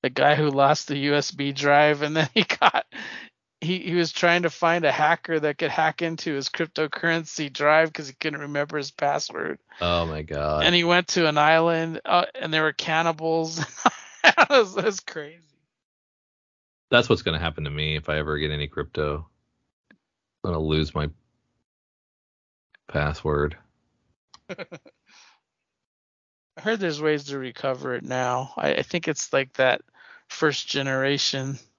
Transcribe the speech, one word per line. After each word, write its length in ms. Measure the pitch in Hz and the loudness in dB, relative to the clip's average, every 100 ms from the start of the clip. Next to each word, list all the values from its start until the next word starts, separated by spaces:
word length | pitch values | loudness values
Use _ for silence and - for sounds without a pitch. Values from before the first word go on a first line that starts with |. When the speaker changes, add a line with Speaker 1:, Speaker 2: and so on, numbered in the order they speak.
Speaker 1:
the 60 | 131 | -4
guy 260 | 127 139 147 | 2 4 4
who 140 | 151 | 2
lost 400 | 139 139 156 - | 4 4 4 0
the 80 | 143 | -4
U 180 | 139 143 | 0 0
S 160 | 139 | 0
B 220 | 139 139 | -4 -6
drive 480 | 135 143 143 151 147 | -2 4 6 6 2
and 140 | 147 156 | 0 0
then 100 | 151 | 0
he 100 | - | 0
got, 420 | 185 - - 143 - - - - - _ _ _ | 0 2 2 2 -4 -12 -14 -14 -18 _ _ _
he, 180 | 160 185 | -4 -4
he 160 | - 175 | -2 0
was 160 | 165 | 0
trying 300 | - 175 175 | 2 2 4
to 60 | 170 | 0
find 360 | - 170 170 160 | 0 0 2 2
a 60 | |
hacker 460 | 127 151 165 - 160 | 2 2 2 0 -2
that 180 | 151 147 | -2 -2
could 120 | 160 | -2
hack 320 | - 156 151 | 0 0 0
into 320 | 170 165 - | -6 -4 -4
his 140 | 139 135 | -4 -6
cryptocurrency 1000 | - 165 - 156 - 170 165 156 - 147 | -6 -6 -2 -4 -2 0 0 -2 -8 -8
drive 400 | 131 147 156 160 | 0 4 4 4
'cause 160 | 156 143 | -2 -12
he 60 | |
couldn't 260 | 131 160 143 | -8 -8 -6
remember 380 | 147 147 147 151 | -6 -4 -4 -4
his 120 | 143 | -8
password. 680 | - 143 147 - 80 80 71 _ - | -4 -2 -2 -4 -6 -6 -8 _ -6
Speaker 2:
Oh 240 | 87 87 85 | 0 0 0
my 160 | 78 | -4
God. 420 | 76 76 76 76 80 | -6 -4 -2 2 4
Speaker 1:
And 80 | |
he 120 | 175 170 | 4 4
went 240 | 175 175 | 2 2
to 180 | - 160 | 0 2
an 100 | 151 | 4
island, 600 | 151 160 165 165 165 160 - | 6 6 4 0 -2 -6 0
uh, 200 | 175 180 262 | 0 0 -6
and 180 | 202 | -2
there 100 | 156 | 0
were 100 | 156 | 0
cannibals. 840 | 151 - 160 170 160 160 160 160 165 | -2 -2 0 0 -2 -2 -2 -2 -6
<laughs> 340 | 147 - - - - - | -8 0 0 0 -20 2
It 280 | - - 302 | 4 6 6
was, 260 | 277 202 190 | 6 4 0
it 60 | 208 | -2
was 140 | 196 | -4
crazy. 380 | - 165 147 170 170 _ _ _ _ _ _ _ _ _ _ _ _ _ _ | -10 -12 -14 -18 _ _ _ _ _ _ _ _ _ _ _ _ _ _ _
Speaker 2:
That's 160 | 120 120 | 4 4
what's 120 | 113 | 0
gonna 180 | - 80 | 0 -2
happen 240 | 82 78 73 | -4 -4 -6
to 40 | |
me 260 | 73 76 78 | -4 -4 -4
if 140 | 71 | -2
I 80 | 76 | -2
ever 200 | 76 76 | -2 -2
get 140 | 76 | -2
any 160 | 73 73 | -4 -6
crypto. 600 | - - - 73 73 80 _ _ _ _ _ _ _ _ _ _ _ | -6 -8 -4 -4 -4 -8 _ _ _ _ _ _ _ _ _ _ _
I'm 80 | 92 | -4
gonna 80 | 82 | -2
lose 340 | 78 78 76 78 | 0 0 0 -2
my 140 | 73 - _ _ _ _ _ _ _ _ _ _ _ _ _ _ _ _ _ | -6 -8 _ _ _ _ _ _ _ _ _ _ _ _ _ _ _ _ _
password. 680 | 76 73 76 78 73 73 - _ _ _ _ _ _ _ _ _ | -2 -2 -2 -2 0 0 -4 _ _ _ _ _ _ _ _ _
Speaker 1:
<laughs> 0 | |
I 160 | 180 175 - - _ _ - - _ _ _ _ _ _ _ _ _ _ _ _ - | -14 -14 -16 -20 _ _ -20 -20 _ _ _ _ _ _ _ _ _ _ _ _ -8
heard 200 | 196 226 | -4 0
there's 200 | 185 147 | -2 0
ways 240 | 151 151 143 | 0 0 -2
to 120 | 139 | -8
recover 580 | 127 135 139 127 135 123 | -8 -6 -4 -4 -4 -6
it 80 | |
now. 480 | - 127 127 123 135 - | -4 -2 0 -2 -4 -2
I, 160 | - | 0
I 80 | - | 0
think 260 | - 175 165 | -2 -4 -4
it's 240 | 147 - | -6 -2
like 220 | 139 131 | -2 -2
that 280 | - 127 - - _ - - _ | 2 2 2 -4 _ -20 -20 _
first 400 | - 156 139 - | -2 -2 -2 -4
generation. 920 | 147 135 135 135 139 - 139 131 139 _ | -4 -2 -2 0 0 -2 -4 -6 -8 _